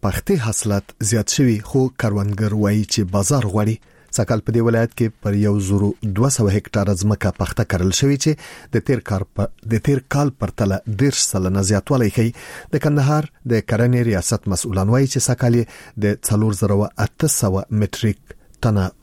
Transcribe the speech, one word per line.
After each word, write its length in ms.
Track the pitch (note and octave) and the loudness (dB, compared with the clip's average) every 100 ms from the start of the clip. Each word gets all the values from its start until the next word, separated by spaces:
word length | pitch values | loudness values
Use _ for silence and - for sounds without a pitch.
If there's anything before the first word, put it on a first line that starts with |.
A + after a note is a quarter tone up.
پختې 380 | G2+ F2+ - G3 | -2 -4 -2 -2
حاصلات 500 | A2 G#2+ A2 G2+ - - G#2 | 0 -4 -2 -2 -4 -8 -2
زیات 220 | A#2 G#2 - | -2 0 2
شوي، 180 | C3 G#2+ - | 2 2 0
خو 120 | C3+ B2+ - | 0 0 -2
کروندګر 500 | A2+ G2+ G2+ G2+ G#2+ G#2+ | -2 0 -2 -2 -2 0
وایي 240 | G#2 G#2 G#2 | 2 2 0
چې 160 | - G2 | -2 0
بازار 320 | G2+ F#2+ C#3+ G#2+ | 0 0 0 0
غواړي. 240 | G2+ G#2 A2+ _ - _ - | 0 0 -2 _ -20 _ -4
سږ 100 | G#2+ | -2
کال 120 | A2+ | -2
په 80 | - | 0
دې 120 | A#2 A#2 | 2 2
ولایت 260 | A2+ A#2 - | 2 0 0
کې 240 | A2+ - | -2 -2
پر 140 | G#2+ G2+ | -2 2
یو 140 | G#2 G#2 F#2+ | 2 0 0
زرو 200 | G2+ G2+ - G#2+ G2 | 2 0 -2 -4 0
دوه 100 | C3 - | 0 2
سوه 160 | G#2 G2+ | 2 2
هکټاره 380 | - A2 G2 F#2 | 0 -2 0 0
ځمکه 320 | G#2 G#2+ G2 - | 0 0 -2 -2
پخته 240 | F#2+ - A2 | -4 -2 -2
کرل 180 | F#2 F#2 F#2 | 0 0 2
شوې 160 | C#3 C#3+ | 2 2
چې 60 | - D3+ - - - | 0 -2 -6 -20 -4
د 100 | A#2 - | -4 0
تیر 120 | B2+ - | -2 -2
کار 160 | F#2+ G2 - | -4 -4 -4
په، 100 | G2 - A2 | -4 -6 -2
د 100 | A2 - | -2 2
تیر 160 | C#3 - | 0 0
کال 140 | C#3+ C#3+ - | 0 0 -2
پرتله 360 | G#2 - G#2 F#2+ - | -6 -2 0 0 -4
دېرش 360 | G2+ C#3 - - | 0 0 0 -2
سلنه 340 | G2 F#2 F#2+ F#2+ | 0 0 0 2
زیاتوالی 400 | G#2 - C3+ A2 - | 0 0 0 2 2
ښیي. 140 | A#2 - - - - | 0 -2 -16 -18 -6
د 100 | D3+ | -2
کندهار 440 | D#3 D3 C3+ D3+ D#3 _ B2+ | 0 2 2 2 -2 _ -2
د 120 | A2+ - | -2 0
کرنې 300 | G#2+ A#2+ B2 A#2 | 2 2 2 2
ریاست 380 | G2 - A2+ - | 0 0 -2 -2
مسؤلان 400 | F#2 A#2 F#2+ G2 | -4 -2 0 2
وایي 140 | B2 C3+ | 2 2
چې 140 | C3+ - | 0 -2
سږ 100 | B2 | 0
کال 140 | B2 A#2 | 2 2
یې 60 | A2+ - - - | 0 -8 -18 -2
د 140 | G#2 G#2 - | -2 -2 -2
څلور 300 | A2 A2 G2+ | 0 0 0
زره 300 | G#2 G2+ G#2 - A2+ | 0 0 -2 -2 -6
اته 260 | _ D#3 - | _ -2 0
سوه 280 | G#2+ F#2+ - G#2+ | 0 -2 -2 -2
مټریک 400 | G#2 - A2 G#2 - - _ - | -2 0 -2 -2 -10 -20 _ -4
ټنه 220 | A#2 G#2 F#2 - | 0 2 0 -4